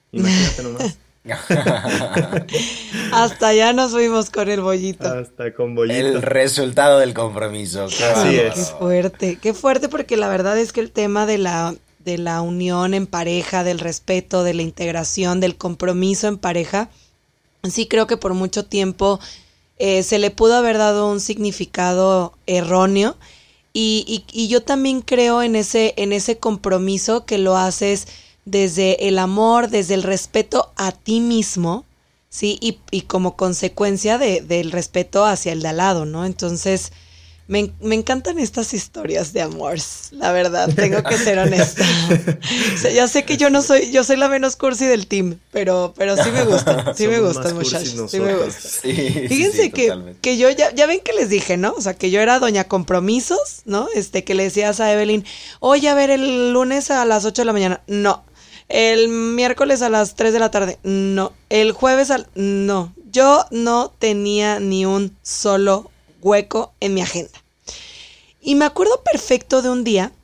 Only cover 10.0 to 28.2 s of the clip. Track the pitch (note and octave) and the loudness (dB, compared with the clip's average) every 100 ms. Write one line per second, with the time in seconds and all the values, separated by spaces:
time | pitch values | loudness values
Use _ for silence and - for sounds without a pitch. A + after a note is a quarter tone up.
10 | - A3+ G3+ F#3+ F#3 G#3+ A#3 - A3+ - | -4 -2 0 0 0 -2 -2 -4 -4 -4
11 | G#3 G#3 G#3+ G#3+ F#3 E3+ E3+ E3 _ _ | -2 0 0 0 -2 -2 -4 -8 _ _
12 | F3+ E3+ E3+ E3 E3+ F3 F3+ F3+ F#3 G3 | -8 -6 -4 -4 -4 -2 -2 0 0 -2
13 | F#3+ F3 E3+ F3 E3+ F#3+ F3+ F3 E3 D#3+ | -4 -4 -2 -4 -2 -2 -2 -4 -6 -6
14 | - F#3 F3+ F#3 F3+ E3+ E3 - E3+ E3 | -4 -4 -2 0 0 -2 -6 -6 -6 -4
15 | D#3+ - F3+ F3+ F#3 E3+ F#3 E3+ F3+ F3+ | -6 -2 -2 0 0 -2 -8 -4 -2 0
16 | F#3+ F#3+ G#3 G3+ F#3 F3 D#3+ G3 A3+ _ | 0 0 -2 -4 -4 -4 -2 -4 -6 _
17 | _ _ _ _ _ _ F#3 G#3 A3 A3 | _ _ _ _ _ _ -6 -4 0 0
18 | A3 A3+ G3 F#3 F#3 G#3 G#3 G3+ F#3+ F3+ | 0 -2 -2 -2 -2 -4 -4 -2 -2 0
19 | G3 G3 - - _ _ _ - G3 F#3+ | 0 0 -6 -20 _ _ _ -4 0 0
20 | F#3 G#3+ G#3 G3+ A3+ A#3+ A#3+ G#3+ G#3+ G#3 | 2 0 0 2 4 4 4 2 2 2
21 | G#3 G3+ G3 G#3+ G#3 G3 F#3 - F3+ F3+ | 0 -2 -4 -4 -4 -4 -6 -2 0 2
22 | F#3+ F#3+ E3+ - - F3+ E3 F#3 F#3+ G3 | 2 2 -2 -8 -2 -2 2 2 4 2
23 | G#3+ - - - _ _ _ A3 A3 A3 | 0 -2 -14 -20 _ _ _ -2 0 0
24 | - A3 - A3 A3 A#3+ A#3 C#4 C4+ C4 | -2 -6 -6 -4 0 0 0 0 0 -2
25 | A#3 B3 A#3+ A#3+ A#3+ A3 G3+ A3+ A3 - | 0 2 2 2 2 0 0 0 0 0
26 | G3+ G3+ G3 A3+ A#3 G#3 G3+ F#3 F#3+ G3 | -2 -2 -2 -2 -2 -4 0 0 0 -2
27 | - A3+ A#3 G#3 F#3+ F#3 F#3 - G3+ G3+ | -2 -2 -2 0 2 2 0 0 -2 -2
28 | - - | -6 -20